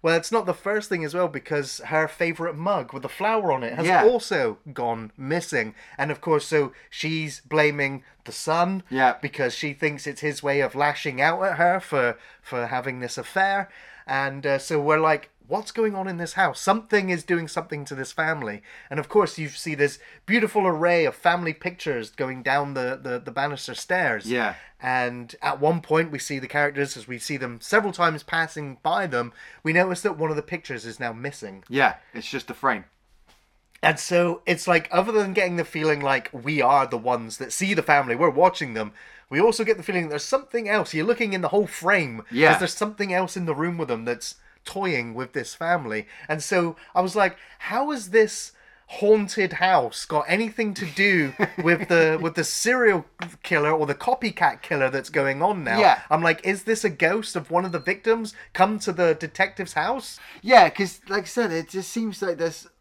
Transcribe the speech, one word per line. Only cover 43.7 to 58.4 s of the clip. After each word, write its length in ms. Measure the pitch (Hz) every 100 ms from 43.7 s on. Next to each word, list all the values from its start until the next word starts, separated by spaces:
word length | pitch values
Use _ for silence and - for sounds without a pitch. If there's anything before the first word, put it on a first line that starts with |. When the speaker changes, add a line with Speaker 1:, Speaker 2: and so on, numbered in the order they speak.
| 170
Speaker 1:
with 100 | 143
them 160 | 117
that's 320 | 117 120 - - _ _
toying 500 | - 196 190 139 117
with 180 | 113 131
this 220 | 143 120
family. 520 | - 165 175 123 110 104 - -
And 140 | 156
so 340 | - 185 170 165 -
I 60 | 175
was 140 | 185 196
like, 200 | 190 - - -
"How 300 | - 214 285
has 180 | 285 190
this 420 | 220 214 - - _ _ _ _
haunted 640 | - 202 214 196 - 185
house 500 | 156 185 175 120 -
got 200 | - 156 147
anything 440 | 190 226 214 220
to 140 | 190 180
do 460 | 147 202 185 139 - 202
Speaker 2:
<laughs> 160 | -
Speaker 1:
with 260 | 160 165 170
the, 300 | 170 160 160
with 160 | 160 156
the 80 |
serial 600 | 151 - 233 254 233 185 - _ 175 -
killer 300 | - 165 147
or 120 | 160
the 120 | 147 143
copycat 680 | - 254 226 - 160 -
killer 260 | - 151 131
that's 200 | 135 -
going 320 | 151 139 135
on 200 | 180 196
now?" 140 | 131 113
Speaker 2:
Yeah. 220 | 185 147 -
Speaker 1:
I'm 120 | 156
like, 220 | 165 160
"Is 200 | 185 196
this 180 | - 220
a 60 | 208
ghost 460 | 151 165 208 214 175
of 140 | 147
one 140 | 170
of 80 | 185
the 60 | 170
victims 540 | 160 202 226 226 214 -